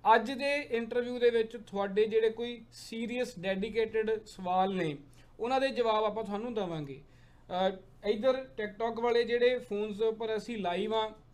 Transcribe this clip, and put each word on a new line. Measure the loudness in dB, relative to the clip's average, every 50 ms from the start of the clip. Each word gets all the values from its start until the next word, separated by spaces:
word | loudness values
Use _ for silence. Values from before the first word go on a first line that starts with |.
| 8 8 6
ਅੱਜ | 6 6 0
ਦੇ | -4 -2 0 0 0
ਇੰਟਰਵਿਊ | 0 -2 -2 -4 -4 -2 -2 -2 -2 -2 -2 -2 2
ਦੇ | 2 4
ਵਿੱਚ | 4 4 0 0 -6
ਤੁਹਾਡੇ | -14 -14 -6 -4 -4 -4 0 2 2 2
ਜਿਹੜੇ | 4 4 2 2 2
ਕੋਈ | 0 -2 -6 -6 -6 -10 -14 -20
ਸੀਰੀਅਸ | -20 -20 -14 -10 -8 -6 -6 -4 -2 -4 -4 -4 -6 -6
ਡੈਡੀਕੇਟਿਡ | -4 -2 -2 -2 -2 -2 0 0 0 0 0 0 0 0 -2 -2 -4
ਸਵਾਲ | -14 -14 -8 -2 0 2 4 4 2 2
ਨੇ, | 0 0 0 -2 -6 -12 -20 -20 -20 -20 -20 -10 -6
ਉਹਨਾਂ | -2 0 2 2
ਦੇ | 2 2
ਜਵਾਬ | 2 2 2 4 4 4 2
ਆਪਾਂ | 0 0 -2 -4
ਤੁਹਾਨੂੰ | -4 -4 -4 -4 -4 -4
ਦੇਵਾਂਗੇ। | -4 -4 -2 -4 -6 -6 -8 -10 -14 -16 -20 -20 -20 -20 -20 -20 -20 -10
ਅ, | -6 -2 0 0 0 0 -2 -14 -20 -20 -6 -2 -2
ਇੱਧਰ | 0 2 4 2 2 2 -4 -10 -8 -8
TikTok | -8 -8 -4 -4 -4 -4 -2 0
ਵਾਲੇ | 0 2 4 4 4
ਜਿਹੜੇ | 2 2 4 4 4 4 2
ਫੋਨਸ | -4 -6 -4 -4 -4 -4 -2 0
ਦੇ | 0
ਉੱਪਰ | 0 0 -2 -4 -4 -4
ਅਸੀਂ | -4 -4 -6 -6 -4
ਲਾਈਵ | -2 -2 -2 -2 -2 0 0
ਆ | 0 -2 -2 -6 -14 -20 -20